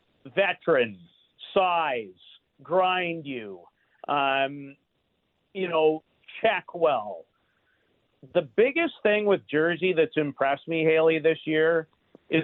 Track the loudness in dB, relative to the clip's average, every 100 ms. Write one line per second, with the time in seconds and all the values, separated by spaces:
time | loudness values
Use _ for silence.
0 | _ _ -8 -2 -2 -2 0 2 0 -4
1 | -20 _ _ -20 -4 0 2 0 -2 -4
2 | -8 -16 -20 -20 _ _ -2 0 2 0
3 | -2 -6 -8 -10 -10 -16 -20 _ _ _
4 | -4 -2 0 0 -2 -6 -16 -20 _ _
5 | _ _ _ _ _ -8 -4 2 2 0
6 | _ _ -20 -2 -2 -2 -6 0 0 0
7 | -4 -12 -16 _ _ _ _ _ _ _
8 | _ _ -4 -4 -2 2 2 2 -2 0
9 | 0 2 2 0 0 0 0 0 0 2
10 | 0 0 -4 -2 -2 -2 -4 0 2 4
11 | 4 2 0 0 -2 0 2 0 -4 _
12 | _ -20 -4 -2